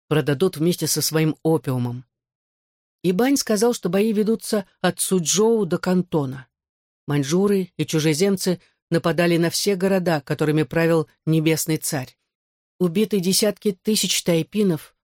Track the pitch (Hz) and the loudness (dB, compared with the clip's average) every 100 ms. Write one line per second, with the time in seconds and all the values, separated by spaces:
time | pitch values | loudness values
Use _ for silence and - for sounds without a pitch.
0 | - 151 139 139 185 143 160 175 156 - | -2 -2 0 0 0 0 -2 0 -2 -2
1 | 143 156 156 - 160 160 - 127 123 120 | -2 0 0 0 0 0 0 -2 -2 -6
2 | - _ _ _ _ _ _ _ _ _ | -14 _ _ _ _ _ _ _ _ _
3 | 170 185 254 277 - 208 233 233 190 185 | -2 2 2 2 0 0 0 0 -2 0
4 | 220 208 208 226 - 214 196 _ 180 170 | 0 0 0 -2 -2 -4 -6 _ -4 -2
5 | - 185 151 160 220 226 190 175 - 185 | -2 -2 0 0 2 2 0 -2 0 0
6 | 180 160 135 131 - _ _ _ _ _ | 0 -2 -4 -8 -16 _ _ _ _ _
7 | - 147 135 175 202 196 180 - 151 160 | -4 -2 0 2 2 2 -2 -6 -2 0
8 | 156 151 196 196 - 175 _ _ - 170 | 0 2 2 0 -2 -4 _ _ -4 -2
9 | 170 160 175 170 165 - - 196 190 190 | 0 0 2 2 0 0 -2 0 0 0
10 | 175 160 - 151 151 151 151 165 165 165 | 0 -2 -2 -2 0 0 0 0 2 2
11 | 151 _ - 160 160 160 - 156 - 151 | -2 _ -2 0 2 0 -2 -4 -4 -6
12 | 127 - _ _ _ _ _ - 180 165 | -8 -14 _ _ _ _ _ -4 -2 0
13 | 214 208 175 185 214 208 214 196 - 214 | 0 0 0 0 0 -2 -4 -4 -2 -2
14 | 185 - - 165 156 202 202 156 - _ | -2 -2 0 0 0 0 0 0 -6 _